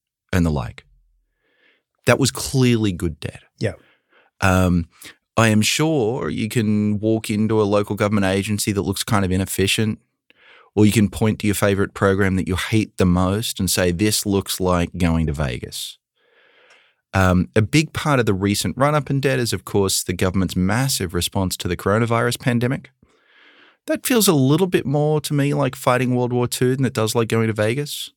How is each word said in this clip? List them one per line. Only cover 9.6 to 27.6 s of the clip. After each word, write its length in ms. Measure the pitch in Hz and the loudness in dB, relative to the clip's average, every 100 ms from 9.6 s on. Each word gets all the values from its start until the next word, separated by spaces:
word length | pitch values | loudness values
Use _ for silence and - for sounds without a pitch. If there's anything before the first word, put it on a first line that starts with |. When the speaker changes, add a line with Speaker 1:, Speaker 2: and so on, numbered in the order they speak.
| 98 - 110 - _ _ _ _ - - _ | 0 0 -2 -4 _ _ _ _ -20 -20 _
Speaker 1:
or 100 | 101 | 4
you 80 | 107 | 4
can 160 | 110 101 | 6 2
point 300 | - 110 101 | 2 -2 0
to 80 | 107 | -2
your 80 | |
favorite 400 | 95 104 98 98 | 0 0 0 -2
program 400 | - 101 95 95 | 0 2 2 2
that 140 | 92 - | 0 -2
you 80 | 90 | -4
hate 400 | - 110 - - | 0 0 0 2
the 100 | 92 | 4
most 540 | 90 92 104 113 - | 4 2 -2 -4 -4
and 100 | 92 | -2
say, 220 | - 90 | 0 0
"This 340 | 85 107 - 104 | 2 0 0 0
looks 320 | 98 - - | 0 -2 -2
like 380 | 92 87 87 87 | 0 0 0 0
going 320 | 85 82 78 | 0 2 0
to 40 | |
Vegas." 680 | 73 69 62 - - - - _ _ _ _ _ _ _ _ _ _ _ | -2 -4 -6 -10 -12 -12 -16 _ _ _ _ _ _ _ _ _ _ _
Um, 340 | 98 92 90 85 110 | 2 4 2 2 0
a 60 | |
big 300 | 104 147 156 | 2 0 0
part 280 | - 156 135 | -4 0 0
of 60 | 107 | 0
the 80 | |
recent 420 | 95 101 101 - - | 0 0 0 -2 0
run-up 320 | 143 151 - | 0 0 -2
in 100 | 139 | -2
debt 180 | 135 131 | 0 0
is, 140 | 117 | -2
of 120 | 98 | -4
course, 380 | - 104 95 - | -2 0 0 -2
the 100 | - | -4
government's 440 | 90 95 95 90 92 | -2 0 0 -2 0
massive 580 | 92 110 135 135 90 | 0 0 -2 -4 -4
response 420 | 87 - 101 92 - | -4 -4 -2 -4 -4
to 120 | 90 | -6
the 80 | 87 | -4
coronavirus 640 | 95 107 117 117 120 117 | 0 0 0 0 0 -2
pandemic. 520 | 131 120 123 135 - _ _ _ _ _ - _ - _ - | -2 -2 -2 -4 -10 _ _ _ _ _ -20 _ -20 _ -6
That 200 | 311 - | -6 0
feels 220 | 247 202 | 2 4
a 60 | |
little 320 | 151 131 156 185 | 4 4 2 2
bit 180 | 180 | 0
more 360 | - 147 151 151 | 0 0 0 0
to 100 | - | -2
me 220 | 147 139 | -2 0
like 200 | 143 135 | 0 -2
fighting 400 | - - 123 127 | -2 0 0 0
World 180 | 123 123 | 0 0
War 140 | 123 120 | 0 -2
Two 300 | - 127 135 | 0 0 2
than 80 | |
it 80 | 123 | 0
does 220 | - 110 | 0 0
like 140 | 120 113 | 0 0
going 180 | 113 110 | 0 0
to 80 | |
Vegas. 580 | 107 | 0